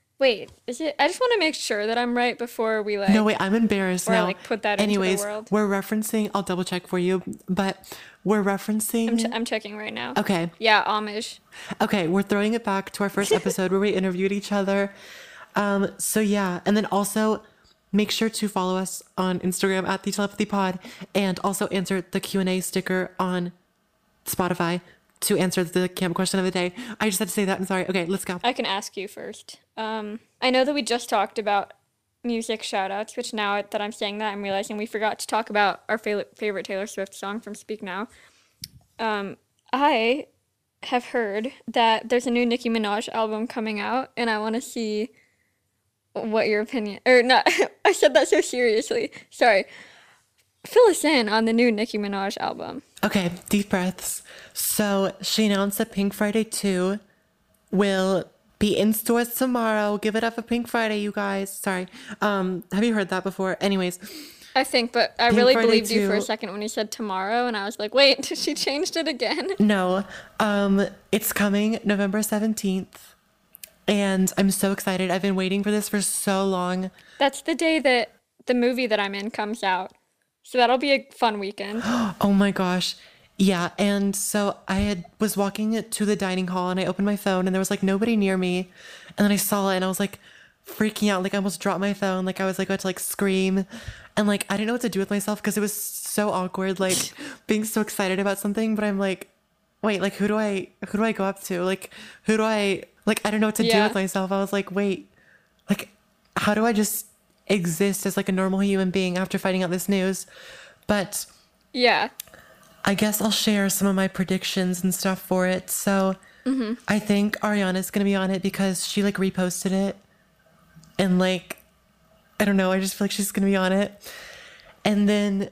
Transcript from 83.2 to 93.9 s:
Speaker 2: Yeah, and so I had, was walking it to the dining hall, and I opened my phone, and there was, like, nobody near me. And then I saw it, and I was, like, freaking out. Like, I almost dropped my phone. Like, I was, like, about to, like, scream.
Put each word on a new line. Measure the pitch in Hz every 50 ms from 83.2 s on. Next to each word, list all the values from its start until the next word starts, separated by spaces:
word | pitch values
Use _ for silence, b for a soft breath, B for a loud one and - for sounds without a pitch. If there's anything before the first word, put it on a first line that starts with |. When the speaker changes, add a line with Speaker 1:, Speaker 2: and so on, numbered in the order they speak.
| B B B - 196
Speaker 2:
Yeah, | 190 190 170 175 170 - -
and | 202 202 202 202 196 196 196
so | - - - - 208 202 202 196 - - -
I | 190 196
had, | 202 208 208 175 170 - _ -
was | 214 208 -
walking | 196 202 196 196 - 214 214 226
it | 220 202 226 -
to | - 208
the | 202 208
dining | 208 202 185 185 185 185 175
hall, | 180 185 180 180
and | 180 190
I | 185
opened | 170 185 - 196
my | 208 208
phone, | 196 - 202 190 185 185 190
and | 185
there | 190
was, | 190 -
like, | 202 196 -
nobody | 190 190 196 226 233 233
near | 214 196 190 190
me. | 185 185 180 175 180 185 B B B B B B B B B B
And | - 208
then | 202 208
I |
saw | 196 - - 208 202 196 196
it, | 190
and | 185 185
I | 190
was, | 185 -
like, | 202 196 - B B B B B B B B B _ -
freaking | - - 214 214 214 - 208 208
out. | 202 185 185
Like, | 190 -
I | 202
almost | 190 202 175 -
dropped | - 202 185 170
my | 196 202 202
phone. | 196 202 190 185 185 185
Like, | 185 185 -
I | 190
was, | 190 185 185
like, | 190 185
about | 196 190
to, | -
like, | 190 185 -
scream. | - - - - 202 196 190 190 190 190 190 196 190 B B 226 B B